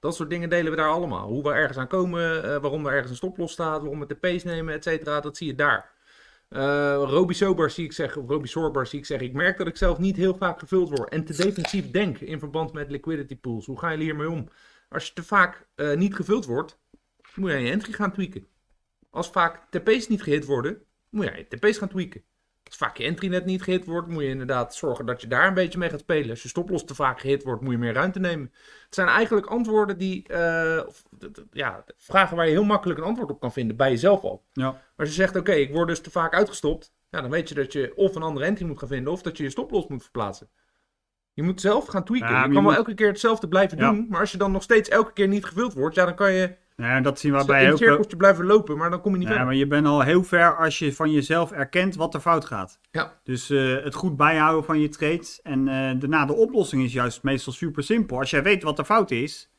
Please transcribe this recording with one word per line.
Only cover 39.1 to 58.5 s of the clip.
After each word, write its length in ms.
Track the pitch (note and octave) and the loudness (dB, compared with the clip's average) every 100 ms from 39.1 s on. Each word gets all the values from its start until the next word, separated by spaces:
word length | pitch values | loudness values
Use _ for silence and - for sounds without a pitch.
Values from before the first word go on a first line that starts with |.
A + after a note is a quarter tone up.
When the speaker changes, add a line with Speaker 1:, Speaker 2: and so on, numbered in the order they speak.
Speaker 1:
of 100 | F3 | -6
dat 140 | - E3 | -8 -6
je 60 | |
je 80 | C#3+ | -8
stoploss 380 | - - G#3+ - | -6 -4 -4 -4
moet 140 | C3+ | -10
verplaatsen. 460 | - - G#2 G2 - _ _ _ _ _ _ _ _ | -10 -8 -6 -8 -18 _ _ _ _ _ _ _ _
Je 100 | - | -4
moet 180 | D#3+ F#3+ | -2 0
zelf 260 | G3 G#3 - | 2 2 0
gaan 180 | F#3+ | -6
tweaken. 240 | F#3 A#3+ A3+ | -2 -2 2
Speaker 2:
Ja, 40 | |
Speaker 1:
Je 60 | B3 | 2
Speaker 2:
maar 80 | C4 | 4
Speaker 1:
kan 80 | C#4+ | 6
Speaker 2:
je 40 | |
Speaker 1:
wel 80 | D4 | 6
Speaker 2:
moet 80 | - | 6
Speaker 1:
elke 160 | A#3 | 2
keer 140 | G3+ G#3+ | 2 2
hetzelfde 400 | G3+ A#3 A3 F3+ | 4 0 0 2
blijven 300 | F#3 G3 D#3+ | 4 4 4
Speaker 2:
Ja. 120 | A#3 | 2
Speaker 1:
doen, 160 | G#3+ A3+ | 2 0
maar 120 | F3+ | -2
als 120 | F#3+ | -2
je 60 | F3+ | 0
dan 140 | G3 | 0
nog 100 | F#3+ | 0
steeds 260 | - A3+ G#3+ | 4 4 6
elke 240 | G#3+ A3+ | 2 2
keer 160 | - G3 | 2 2
niet 160 | G3+ | 2
gevuld 300 | F#3 E3+ B3 | -2 -4 -4
wordt, 200 | D3 C#3+ | 0 -2
ja, 100 | E3 | 2
dan 100 | F3+ | 0
kan 180 | F3 G3+ | 4 2
je 220 | F#3 F#3 F#3 _ _ | 4 0 -4 _ _
Speaker 2:
Ja, 200 | A#2 C3 | 0 2
en 60 | |
dat 160 | C3 C#3 | 2 0
zien 120 | D3 | 2
we 40 | C#3 | 2
Speaker 1:
Dus 80 | C#3 | 4
Speaker 2:
bij 100 | C#3 | 6
Speaker 1:
in 60 | |
een 60 | C3+ | 8
Speaker 2:
heel 80 | D3+ | 8
veel 80 | A#3 | 6
Speaker 1:
cirkeltje 300 | D3 G#3+ E3+ | 6 4 6
blijven 280 | F#3+ F3+ | 6 6
lopen, 320 | F3+ G#3+ G#3 D3+ | 6 4 4 -2
maar 140 | E3 | -2
dan 100 | F3 | 0
kom 120 | G3+ | 0
je 60 | F#3+ | 0
niet 80 | F#3 | 0
Speaker 2:
Ja, 60 | |
Speaker 1:
verder. 140 | B2+ B2+ | 0 2
Speaker 2:
maar 60 | C3+ | 2
je 80 | C#3 | 2
bent 200 | D3 D3 | 4 4
al 140 | D3 | 4
heel 200 | C3 F3+ | 6 4
ver 320 | F#3 E3+ E3+ D#3 | 4 6 6 6
als 220 | D#3+ D#3 | 0 0
je 140 | D3+ | -4
van 160 | C#3 D#3 | 0 2
jezelf 420 | D3+ C#3+ D#3+ E3 | 2 2 0 0
erkent 420 | F3 C3+ F3+ F#3 E3+ | -4 -2 0 0 0
wat 180 | E3 | -4
er 60 | D#3+ | -2
fout 240 | E3+ E3 | 2 2
gaat. 340 | - A2 F#2 _ _ | 2 -8 -8 _ _
Speaker 1:
Ja. 300 | D#3+ - - | -6 -6 -8
Speaker 2:
Dus, 280 | - B2+ - | -8 -8 0
eh, 320 | C#3 C3 C3 | 2 2 0
het 100 | - | -4
goed 220 | - F#3 C#3 | -4 -4 2
bijhouden 480 | D3 D#3+ D#3 D#3+ | 2 4 4 4
van 160 | D#3 D#3+ | 2 0
je 80 | D3+ | 0
trades 520 | D3 D3+ E3+ E3+ - | 0 -2 -2 -6 -18
en, 260 | - C3+ C3+ | -4 -2 0
eh, 60 | C3+ C3+ C3 | 0 -2 -2
daarna 260 | C#3 D#3 C#3 | 0 0 2
de 60 | |
oplossing 500 | C3 - A3+ E3+ C3+ | 2 2 2 0 0
is 80 | B2+ | 0
juist 300 | B2 B2 - | 0 -2 -2
meestal 300 | C#3 C3+ - | -2 -2 -4
super 300 | B2+ E3+ D3+ | -6 -6 -4
simpel. 360 | C#3 A#3 A3 B2+ | 0 0 0 -2
Als 120 | C3+ | 0
jij 120 | C#3+ | 0
weet 200 | D#3 | 2